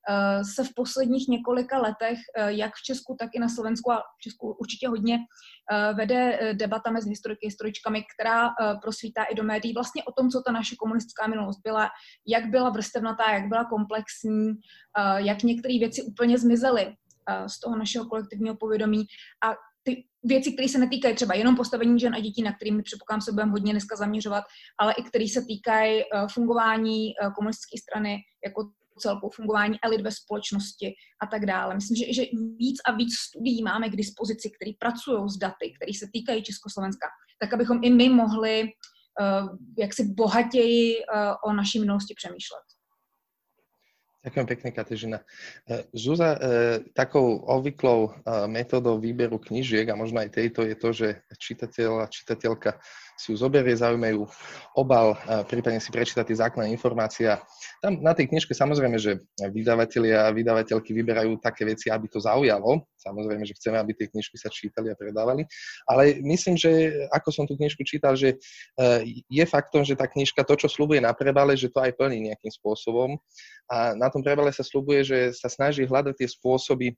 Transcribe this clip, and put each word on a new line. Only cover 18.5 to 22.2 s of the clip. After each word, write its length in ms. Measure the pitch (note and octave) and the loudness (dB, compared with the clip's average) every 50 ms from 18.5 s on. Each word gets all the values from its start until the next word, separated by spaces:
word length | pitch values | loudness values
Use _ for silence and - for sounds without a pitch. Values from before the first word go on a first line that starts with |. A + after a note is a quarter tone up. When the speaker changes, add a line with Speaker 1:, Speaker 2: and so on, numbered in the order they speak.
| A3 | -4
Speaker 1:
povědomí. 480 | G#3+ A3 A3 G#3+ G#3+ A3 G#3+ G#3+ G#3+ G#3+ - - - - - _ _ - | -6 -4 -2 0 0 2 2 2 0 -2 -4 -10 -20 -20 -20 _ _ -2
A 100 | A3 G#3+ - - _ _ _ | -2 -2 -4 -12 _ _ _
ty 220 | _ C4+ B3+ B3+ - _ _ _ | _ -4 -4 -4 -8 _ _ _
věci, 300 | - A#3 C4+ C4 C4+ D4 | 0 2 2 2 2 0
které 160 | - - B3+ C4 | -2 0 -2 0
se 100 | C4+ C4 | 2 2
netýkají 360 | B3+ B3+ B3+ - - A#3+ A3+ | 2 2 0 0 0 0 2
třeba 200 | - B3 - - | 2 0 0 0
jenom 220 | G#3 A3 B3 B3+ | 2 6 6 6
postavení 440 | B3 B3 - - A#3 A#3 A#3 A#3+ A#3+ | 4 4 -2 -2 0 4 4 4 4
žen 140 | A#3+ A#3+ A#3 | 4 2 0
a 60 | A3+ | -2